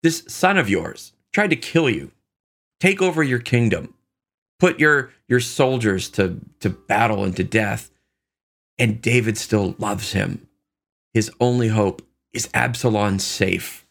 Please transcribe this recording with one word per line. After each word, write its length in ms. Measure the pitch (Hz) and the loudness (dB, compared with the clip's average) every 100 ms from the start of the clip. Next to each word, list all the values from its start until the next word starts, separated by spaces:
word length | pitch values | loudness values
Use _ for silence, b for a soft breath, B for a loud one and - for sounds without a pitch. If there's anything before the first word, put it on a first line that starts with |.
This 220 | 165 160 - | 0 -2 -10
son 300 | - 185 196 | -2 0 2
of 120 | 110 | 0
yours 420 | 95 80 - - _ _ | -2 -2 -12 -20 _ _
tried 160 | - 208 | -2 0
to 80 | 156 | -2
kill 320 | - 165 151 | 0 2 2
you, 220 | 92 69 _ _ _ _ _ _ _ | 0 -6 _ _ _ _ _ _ _
take 220 | 185 196 | 0 2
over 200 | 185 160 | 0 2
your 180 | 147 123 | 0 0
kingdom, 540 | 120 120 117 87 73 _ _ _ _ _ _ _ | 2 2 2 0 -6 _ _ _ _ _ _ _
put 220 | 185 - | 2 4
your, 320 | 151 143 127 b _ | 2 2 0 b _
your 140 | 120 | 0
soldiers 680 | 120 - 131 131 110 95 - | 0 0 2 2 0 0 -4
to, 280 | - 95 87 - _ | -2 -2 -2 -14 _
to 80 | 104 | -6
battle 560 | 92 _ 104 113 104 98 | -6 _ 0 2 0 -2
and 100 | 90 | -2
to 80 | |
death, 480 | 92 110 104 113 - _ _ _ _ _ _ _ _ - | 0 0 0 -6 -10 _ _ _ _ _ _ _ _ -2
and 240 | 120 107 | -2 0
David 360 | - 123 110 107 | 2 2 0 -4
still 380 | - 107 95 - | -2 0 0 -4
loves 360 | 104 98 - | -6 -6 -4
him. 340 | 95 95 - - _ _ _ _ _ _ | -4 -4 -6 -14 _ _ _ _ _ _
His 160 | 113 107 - | -2 -2 0
only 260 | 123 123 117 | 0 2 2
hope 340 | 110 101 - - _ _ | 2 0 -2 -18 _ _
is 180 | 120 - | -10 -4
Absalom 680 | 120 123 120 123 107 104 95 | -2 -2 0 0 2 0 0
safe. 680 | - - 95 90 - - _ | -4 -2 0 0 -6 -16 _